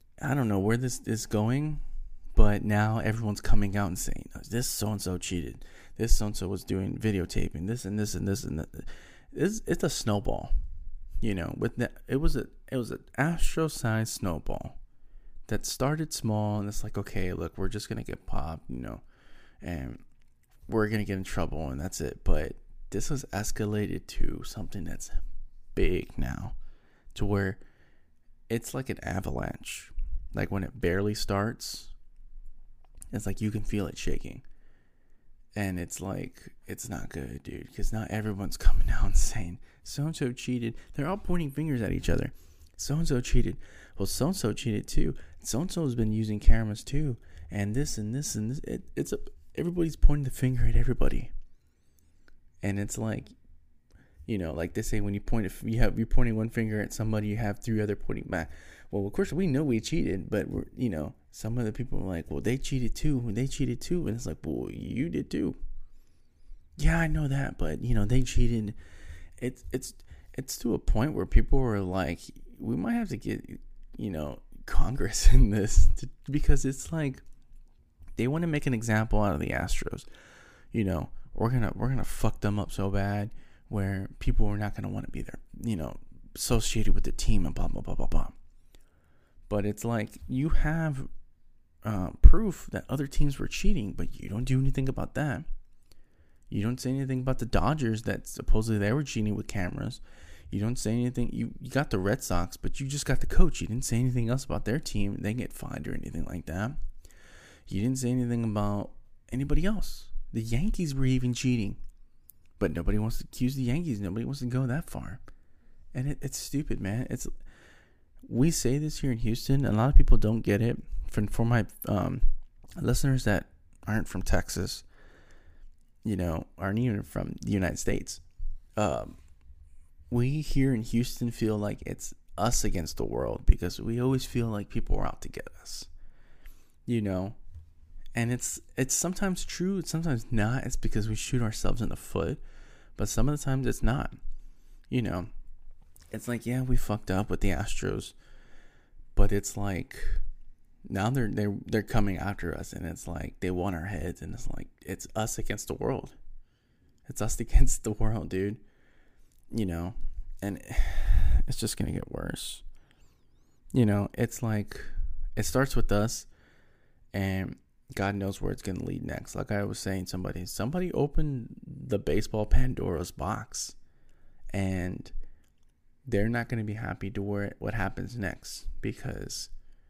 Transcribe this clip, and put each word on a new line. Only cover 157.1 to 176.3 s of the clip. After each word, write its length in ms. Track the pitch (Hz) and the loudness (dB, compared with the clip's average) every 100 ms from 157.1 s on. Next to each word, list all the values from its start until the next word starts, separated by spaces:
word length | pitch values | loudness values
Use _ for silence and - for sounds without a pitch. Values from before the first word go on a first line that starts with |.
| - | -6
us 160 | 104 - | -4 -2
<laughs> 0 | |
against 440 | - - - - | 6 10 10 8
the 80 | 110 | 0
world, 360 | 104 110 113 78 | 2 2 2 -2
dude. 300 | 92 101 107 - _ _ _ _ - - - - | -2 -2 -6 -14 _ _ _ _ -20 -20 -20 -8
You 160 | 113 95 | -4 -2
know? 280 | 82 90 - - - - - | -4 -6 -2 -2 -2 -8 -8
And 200 | 101 92 - - - - | -8 -8 -4 2 2 4
<sighs> 420 | - - - - - | 6 8 10 8 6
it's 100 | - | 0
just 180 | 110 - | -4 -2
gonna 160 | - | -4
get 180 | - - | -4 -6
worse. 520 | - - - - - - - - _ - _ _ _ _ _ - | -8 -6 -6 -8 -12 -14 -16 -20 _ -20 _ _ _ _ _ -4
You 140 | 135 107 | 2 4
know, 240 | 101 104 | 2 -2
it's 280 | - 117 - | -4 -4 -4
like, 380 | 113 107 101 - - - - - - - | -4 -4 -6 -10 -6 -4 -2 -2 -4 -2
it 80 | |
starts 320 | - 127 139 120 | 0 0 2 4
with 160 | - | 4
us, 340 | 104 110 - - - _ _ - _ _ _ - | 4 0 -4 -14 -20 _ _ -20 _ _ _ -10
and 420 | 98 95 95 - - _ _ - | -4 -2 -2 -6 -10 _ _ -14
God 200 | - 98 | -6 -4
knows 260 | 101 98 - | -2 -6 -6
where 120 | 95 | -6
it's 100 | 95 | -6
gonna 220 | - 90 | -6 -6
lead 200 | - - | -6 -6
next. 300 | - - - | -6 -8 -10
Like 180 | 95 95 | -8 -4
I 120 | 101 | -4
was 140 | 101 101 | -4 -6
saying, 280 | 98 95 92 | -6 -6 -6
somebody, 400 | 95 95 87 90 | -8 -6 -8 -8
somebody 460 | - 113 180 180 | -6 -4 -4 -4
opened 560 | - 151 - 151 131 - - - | -2 0 2 0 -2 -8 -16 -16
the 320 | - 127 - | -12 -6 -4
baseball 460 | - 92 - 107 | 0 -2 0 -2
Pandora's 640 | 104 - 127 - 90 85 87 | 6 6 6 2 -4 -4 -6
box, 680 | - 87 107 107 - - - - - - - - - - | -8 -6 -6 -8 -10 -10 -14 -20 -20 -20 -20 -20 -14 -6
and 580 | 98 95 92 90 - - - - - _ _ _ _ _ _ 127 | -4 -2 -2 -4 -8 -6 -6 -6 -10 _ _ _ _ _ _ -2
they're 220 | 101 | 0
not 200 | 110 | 2